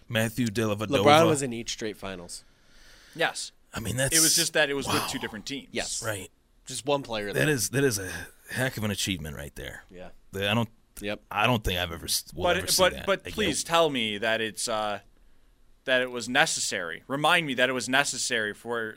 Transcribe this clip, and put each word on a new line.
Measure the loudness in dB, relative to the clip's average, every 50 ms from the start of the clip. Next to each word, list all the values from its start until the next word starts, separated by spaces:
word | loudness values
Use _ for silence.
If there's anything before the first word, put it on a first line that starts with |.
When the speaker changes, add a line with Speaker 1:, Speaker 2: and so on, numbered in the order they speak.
| -14 _
Speaker 1:
Matthew | 0 0 0 0 0 0 0
Dellavedova. | 0 2 0 2 2 0 0 0 0 2 4
Speaker 2:
LeBron | 8 8 8 8 8
was | 6 4 2
in | 0 -4
each | -4 -6 -6 -6
straight | -6 -6 -6 -6 -6
finals. | -6 -8 -8 -8 -8 -10 -12 -14 -14 -16 -20 _ _ _ -20 -20 -20 -20 -20 -20 -20 -20 -18 -2
Speaker 3:
Yes. | -2 -2 -2 0 -6 -10 -10 _ _ -20 _ -12
Speaker 1:
I | -8
mean, | -6 -4 -2
that's | -2 0 2 4
Speaker 3:
It | 4
was | 4 6 4
just | 2 2 2 2
that | 2 2 2
it | 0
was | -2 0
with | 0 0
Speaker 1:
wow. | 0 0 -2
Speaker 3:
two | -4 -6
different | -6 -6 -8 -10 -10
teams. | -8 -10 -10 -10 -6
Speaker 2:
Yes. | -6 -6 -4 -4 -6 -4 -4
Speaker 1:
Right. | -4 -4 -6 -8 -14 _ _ _ _ _ _ _
Speaker 2:
Just | -12 -12 -6 0
one | 0 0 0
player | 0 -4 -4 -4 -4 -2
Speaker 1:
That | 0
Speaker 2:
there. | 0 2 2
Speaker 1:
is, | 2 0 -2 -2
that | 0 2 2
is | 2 2 0
a | -6 -8 -10 -10 -12 -14 -18 _ _ -8
heck | -4 -2 -2 -2 -2
of | -2 -2
an | -2
achievement | -2 -2 -2 -2 -2 -4 -4 -10 -10
right | -10 -12 -12 -12
there. | -12 -12 -12 -12 -14 -18 -20
Speaker 2:
Yeah. | -18 -18 -18 -18 -18 -20 -20 -12
Speaker 1:
The, | -8 -6 -2 0
I | 0
don't, | 0 0 -2 -6 _ _ _ _ -10
Speaker 2:
Yep. | -8 -8 -8 -8 -10 _
Speaker 1:
I | 0 2 2
don't | 4 2 2
think | 0 -2 -2 -2
I've | -2 -4
ever | -6 -8 -4
s-, | -2 -2 -2 -4 -6 -6
will | -2 0
Speaker 3:
But, | 0 2
Speaker 1:
ever | 0 0 0
see | 2 4
Speaker 3:
but, | 4 2 2
Speaker 1:
that | 0 -2
Speaker 3:
but | -2 -2 -2
Speaker 1:
again. | -2 -8
Speaker 3:
please | -2 0 0 0 0 -2 -2
tell | 2 4 4 4 4
me | 2 0 -2 -2 -2 0
that | 0 0 2 2
it's, | 0 -4 -4 -6 -4 -2
uh, | -2 -2 0 -2 -4 -6 -10 -18 _ _ -20 -20 -20 -20 _ _ _ _ -20 -20 -20 _ _
that | 2 2 2
it | 2 0
was | -4 -6 -6 2
necessary. | 4 4 4 4 2 -2 -2 -2 -4 -4 -6 -6 -10 -12 -8
Remind | -6 -4 0 4 4 4 4 2
me | 0 2
that | 2 2 4
it |
was | 2 -2 -2 2
necessary | 2 2 2 2 -2 -4 -2 0 0 0 0 -2 -4
for | -8 -8 -6 -4 -4 -4 -6 -8